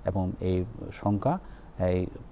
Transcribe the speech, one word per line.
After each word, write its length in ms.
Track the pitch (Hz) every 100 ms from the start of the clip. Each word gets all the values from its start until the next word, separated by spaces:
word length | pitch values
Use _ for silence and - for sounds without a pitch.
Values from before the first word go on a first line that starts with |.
| 101
এবং 260 | 98 92 -
এই 260 | 92 90 92 - 98
সংখ্যা, 460 | - 101 101 131 185 - - - -
এই 260 | 90 90 92 - -